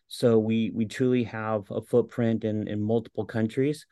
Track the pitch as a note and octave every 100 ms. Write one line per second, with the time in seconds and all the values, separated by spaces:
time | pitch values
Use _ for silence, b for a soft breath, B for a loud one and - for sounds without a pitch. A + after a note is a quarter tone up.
0 | _ - B2+ A2+ A2 A2+ A2 - G#2+ -
1 | B2+ B2+ A2+ A2 A2 A2 G#2 - - A#2+
2 | A2+ - A#2 A2 A2 G#2+ G2+ G#2 G#2 A#2
3 | A2+ - G#2 A2+ A2 - C#3 D3+ -